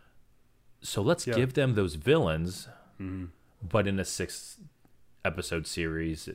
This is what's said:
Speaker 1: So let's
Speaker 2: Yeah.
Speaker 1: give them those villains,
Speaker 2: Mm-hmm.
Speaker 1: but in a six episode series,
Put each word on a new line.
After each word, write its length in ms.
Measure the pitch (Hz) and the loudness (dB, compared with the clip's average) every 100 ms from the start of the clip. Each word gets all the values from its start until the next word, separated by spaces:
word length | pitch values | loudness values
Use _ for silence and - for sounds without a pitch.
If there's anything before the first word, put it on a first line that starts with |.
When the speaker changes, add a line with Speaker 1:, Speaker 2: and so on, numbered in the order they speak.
| - - - _ _ _ - - | -20 -20 -20 _ _ _ -20 -16
Speaker 1:
So 220 | - 110 | -6 0
let's 240 | 107 170 131 | 2 2 2
Speaker 2:
Yeah. 80 | |
Speaker 1:
give 200 | 113 127 | 2 2
them 200 | 147 131 | 2 2
those 200 | 107 95 76 | 4 2 0
villains, 720 | 92 160 95 80 85 92 - - - - | 4 4 6 2 -2 -6 -14 -20 -20 -12
Speaker 2:
Mm-hmm. 240 | 95 95 90 - _ - 87 | -8 -8 -10 -14 _ -14 0
Speaker 1:
but 200 | 110 98 | 2 4
in 100 | 98 | 2
a 60 | |
six 540 | 90 - 87 - - - 175 _ - - - - | -2 -2 -4 -6 -14 -18 -20 _ -20 -20 -20 -4
episode 420 | 92 82 - 85 78 | -4 -2 -2 -4 -4
series, 600 | - 82 80 82 80 - | -2 -2 0 -2 -4 -8